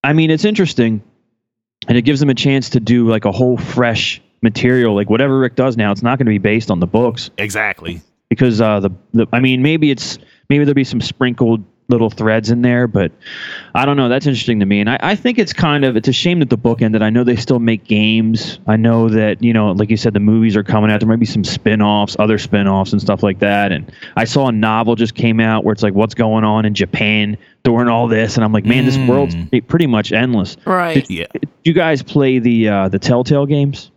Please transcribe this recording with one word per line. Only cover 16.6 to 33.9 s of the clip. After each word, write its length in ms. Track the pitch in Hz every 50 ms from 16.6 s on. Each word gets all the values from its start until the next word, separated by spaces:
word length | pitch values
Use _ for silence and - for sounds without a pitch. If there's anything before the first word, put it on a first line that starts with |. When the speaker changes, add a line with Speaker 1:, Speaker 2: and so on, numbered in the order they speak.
| - 120 117 113
Speaker 1:
ended. 200 | 120 110 110 110
I 80 | 110 107
know 140 | 110 120 123
they 140 | 120 123
still 220 | 110 - - 135 120
make 260 | 117 117 113 104 _
games. 720 | - 110 107 107 110 110 113 113 113 113 110 - - - - -
I 80 | - 107
know 320 | 110 113 117 117 113 113
that, 340 | 113 107 110 107 107 98 -
you 120 | 117 117 113
know, 180 | 110 107 104
like 180 | 90 101 107 101
you 60 | 113
said, 180 | 107 - 117 104
the 60 | 101
movies 380 | 101 107 110 113 113 113 98
are 80 | 107 98
coming 260 | - - 107 104 107
out. 80 | 107 104
There 80 | 110
might 140 | 110 113 117
be 40 | 117
some 200 | 107 - 110 92
spin-offs, 720 | - - - - 107 110 107 104 104 104 104 101 101 - -
other 180 | 104 107 110 98
spin-offs 520 | - - 107 101 101 98 98 98 95 -
and 100 | - 101
stuff 220 | - 101 101 90 104
like 160 | 101 95 95
that. 320 | - 101 101 101 101 98
And 180 | 90 - - - - - - - -
I 80 | - 113
saw 220 | - - 143 135
a 40 | 127
novel 440 | 113 107 110 110 110 113 113 110 117
just 200 | 107 117 113 -
came 240 | - - 117 110 110
out 240 | 113 110 110 110 -
where 80 | 104
it's 100 | 107 -
like, 120 | 113 104 92
what's 200 | 101 110 107 -
going 300 | - 117 110 110 110 107
on 220 | 107 107 110 107
in 80 | 107 101
Japan 640 | 95 98 95 - - 110 104 107 107 104 104 107 - - _ _ _ _
during 240 | 127 117 120 120
all 220 | 120 117 117 120 117
this? 260 | 113 110 113 110 -
And 80 | 123 110
I'm 80 | 107
like, 140 | 110 104 95
"Man, 180 | 110 120 131 139
this 140 | 135 131
Speaker 2:
Mm. 100 | 135 131
Speaker 1:
world's 280 | 123 123 139 139 85 85 85 85 -
pre-, 120 | - 127
pretty 260 | - - - 170 170
much 240 | 139 117 107 104 -
endless." 460 | - 110 123 127 120 104 90 - - _ _
Speaker 3:
Right. 300 | - 185 185 175 165 160
Speaker 1:
Did, 140 | 139 - -
Speaker 2:
Yeah. 160 | 92 82 - -
Speaker 1:
did 160 | - - - - _ _ _
you 80 | 165
guys 320 | 160 180 170 160 151 131 -
play 360 | - - 147 139 131 131 127
the, 280 | 113 123 117 113 110
uh, 220 | 107 104 98 95 95
the 100 | 95 98
Telltale 460 | - - 123 120 127 - 151 143 143
games? 460 | 139 147 143 143 143 131 - - _